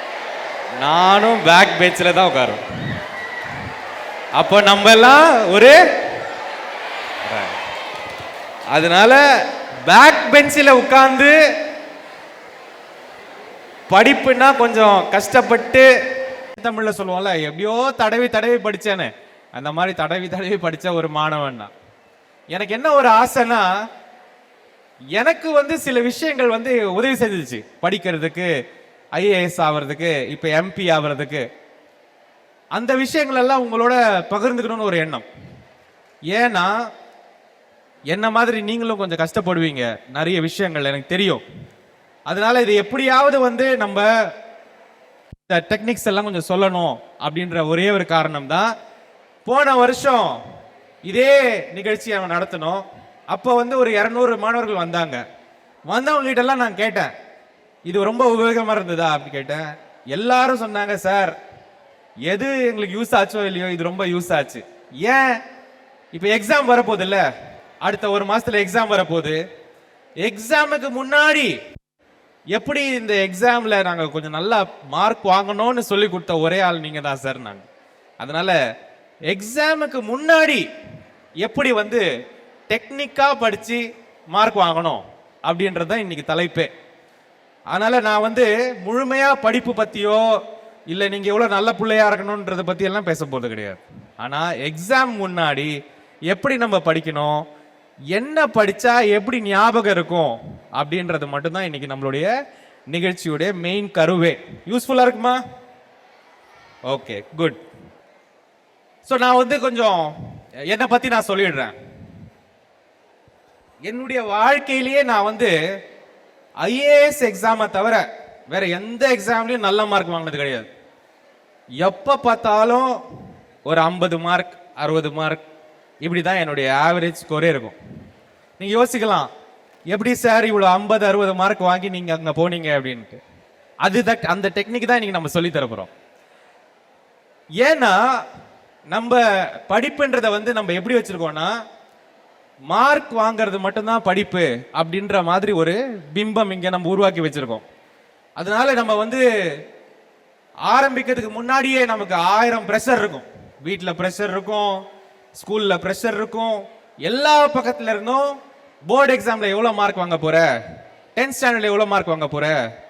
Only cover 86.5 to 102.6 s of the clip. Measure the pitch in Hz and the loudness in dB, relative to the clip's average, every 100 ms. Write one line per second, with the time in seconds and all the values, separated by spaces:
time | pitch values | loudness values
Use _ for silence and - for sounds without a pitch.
86.5 | 165 156 - - _ _ _ _ _ _ | -4 -6 -8 -20 _ _ _ _ _ _
87.5 | _ - 175 220 247 214 214 220 226 233 | _ -8 -2 0 2 2 0 0 2 2
88.5 | 214 254 226 180 240 262 269 277 269 220 | 2 -2 -6 -4 -4 -2 0 2 2 0
89.5 | 240 240 233 214 214 208 214 226 208 - | 0 -2 -4 -4 -2 0 2 2 0 -2
90.5 | - - - - 175 196 202 196 208 233 | -20 -20 -20 -10 -4 -4 -4 -2 0 0
91.5 | 196 220 226 220 220 208 208 202 208 190 | 0 0 -2 0 4 4 2 -4 -8 -6
92.5 | 185 180 180 190 202 175 156 147 131 120 | -6 -6 -4 -2 -4 -4 -4 -4 -6 -8
93.5 | 110 101 92 - - - - 120 143 170 | -8 -10 -14 -20 -20 -20 -14 -8 -4 -4
94.5 | 139 143 156 185 262 262 220 190 180 156 | -4 -8 -8 0 0 0 -2 -6 -2 0
95.5 | 139 147 147 - - _ - 160 185 277 | 0 -4 -8 -12 -20 _ -10 -4 -2 -2
96.5 | 262 233 190 170 160 160 147 147 151 156 | -2 0 0 0 -2 -2 -4 -2 -4 -6
97.5 | - - _ _ - 139 196 269 311 294 | -16 -20 _ _ -18 -6 -6 -2 -2 0
98.5 | 220 202 202 247 240 214 208 202 247 202 | 0 0 0 2 2 2 0 0 -6 -2
99.5 | 196 226 226 208 175 165 175 147 117 - | 2 2 2 0 0 -2 -2 -2 -4 -12
100.5 | - - 131 147 175 175 160 143 143 160 | -20 -10 -6 -4 -4 -4 -6 -6 -6 -6
101.5 | 180 185 143 139 135 139 135 185 254 285 | -6 -8 -8 -10 -8 -6 -4 -2 -4 -6
102.5 | - | -18